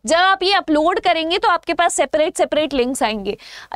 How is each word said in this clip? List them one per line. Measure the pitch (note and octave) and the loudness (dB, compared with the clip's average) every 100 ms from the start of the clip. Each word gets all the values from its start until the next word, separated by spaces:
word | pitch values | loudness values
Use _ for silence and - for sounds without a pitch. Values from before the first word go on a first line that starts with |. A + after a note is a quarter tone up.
| A3 | -2
जब | D#4+ | 2
आप | F#4 F#4+ | 2 2
ये | F4+ | 2
अपलोड | G4 - D4+ D#4 F#4 | 0 2 0 2 0
करेंगे | F#4+ E4 D#4+ F#4 | 0 0 0 0
तो | G#4 | 0
आपके | F4 - | 0 -2
पास | E4 E4+ - | 0 0 0
सेपरेट | D4 - D#4 - | -2 0 0 0
सेपरेट | D#4 D4 D4+ | -2 0 -2
लिंक्स | C#4 A#3+ C4+ | 0 -2 -2
आएंगे। | A#3 G#3+ G3 G3+ - - - | -2 -4 -6 -8 -10 -20 -8